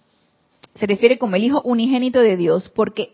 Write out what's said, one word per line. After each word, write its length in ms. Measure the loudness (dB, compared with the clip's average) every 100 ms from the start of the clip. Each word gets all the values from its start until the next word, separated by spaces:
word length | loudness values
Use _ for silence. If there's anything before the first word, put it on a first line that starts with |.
| _ _ _ _ _ _ -20
Se 120 | -6 -4
refiere 320 | 2 2 2
como 180 | -2 0
el 80 |
Hijo 180 | 0 0
unigénito 580 | -2 0 0 0 0 2
de 160 | 2 2
Dios 320 | 0 0 -2
porque 440 | -4 -4 -4 -8